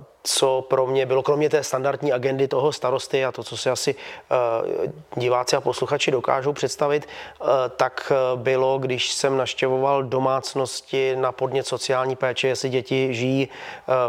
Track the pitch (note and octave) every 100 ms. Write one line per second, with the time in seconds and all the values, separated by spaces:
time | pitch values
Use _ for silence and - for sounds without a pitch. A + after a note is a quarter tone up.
0 | - _ - - C3+ C3 C3 C3 C3 C3+
1 | B2+ C3 C3+ D3 D3+ D3+ C3+ B2+ C3+ C3+
2 | D3 B2 C3+ C3+ C3+ C3+ D3 C#3 B2+ C3
3 | - C3+ C3 A#2+ A#2 A2+ B2+ B2 - C#3
4 | - - - B2+ A#2+ A2+ F2+ E2 F2+ -
5 | - - B2 B2 B2+ C#3+ - B2+ B2 C#3+
6 | - C3 A#2 C3+ C3+ C#3+ C3+ - D3 D3
7 | D3 - - - - C3+ B2 - B2+ -
8 | - C#3 B2+ B2+ A#2 C3 C3 C3+ C3 B2
9 | - - C#3 C3+ B2+ - C3 C3 C3+ C#3
10 | C3+ C3 C3 C3 - C#3 C3 - - C3+
11 | C3 C3 C3 - C3 C3+ B2 B2 - B2+
12 | B2+ B2+ C3 A#2+ C3+ A#2+ C3 B2+ A#2+ C3
13 | C3 A#2 B2+ C3+ C3 - - - - B2+